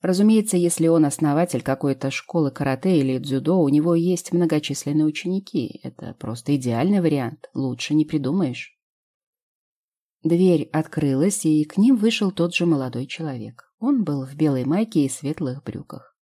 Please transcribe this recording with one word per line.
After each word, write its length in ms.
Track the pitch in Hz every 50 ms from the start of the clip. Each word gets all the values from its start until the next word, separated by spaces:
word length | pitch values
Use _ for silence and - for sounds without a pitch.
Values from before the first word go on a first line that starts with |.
Разумеется, 560 | - 180 185 180 208 214 220 220 208 214 - 180
если 300 | 175 170 170 - 160 165
он 180 | 165 165 156
основатель 560 | 143 143 - 160 151 143 151 175 135 - 123
какой-то 480 | 123 - 135 135 - 143 135 127 - 135
школы 400 | 135 - - _ - 170 156 139
карате 480 | - - 143 135 131 127 - 190 185 156
или 220 | 135 135 131 131
дзюдо, 400 | - 143 135 135 - 151 180 190
у 100 | 165 139
него 240 | 139 147 151 170 170
есть 380 | 170 165 180 185 170 - -
многочисленные 760 | - 170 175 165 156 151 151 - 143 - - 143 147 151 156
ученики. 760 | 156 151 - - 170 185 196 196 - - 180 120 - - - _
Это 320 | 127 - - - - -
просто 400 | _ - 107 113 120 - - 143
идеальный 460 | 139 127 123 113 117 139 185 202 196
вариант, 480 | 175 165 151 139 127 117 - - - - _
лучше 400 | - 135 131 123 120 - - 147
не 120 | 156 156
придумаешь. 720 | 151 - 151 139 127 151 196 180 135 120 - - - _ _ _ _ _ _ _ _ _ _ _ _ _ _ _ _ _ _ _ _ _ _ _ _ _ _ _ _ _ _ _
Дверь 460 | 160 165 170 185 185 175 156 143 - -
открылась, 720 | 156 156 - - - 147 143 131 131 151 202 202 - -
и 180 | 160 156 151 151
к 120 | 151 - -
ним 200 | 202 247 269 226
вышел 340 | 202 226 226 - 208 190
тот 240 | 185 - 165 175 175
же 100 | - 175
молодой 400 | 175 160 139 131 127 123 120 131
человек. 680 | - - - 160 156 135 120 107 117 123 - _ _ _ _
Он 260 | 220 247 285 254 208
был 220 | 160 147 139 131
в 100 | 131 139
белой 300 | 147 156 151 139 131 127
майке 400 | 131 156 190 226 226 - 170 143
и 40 | 131
светлых 540 | - - - 135 156 - 165 131 127 139 _
брюках. 520 | - - - - _ - - - _ _ _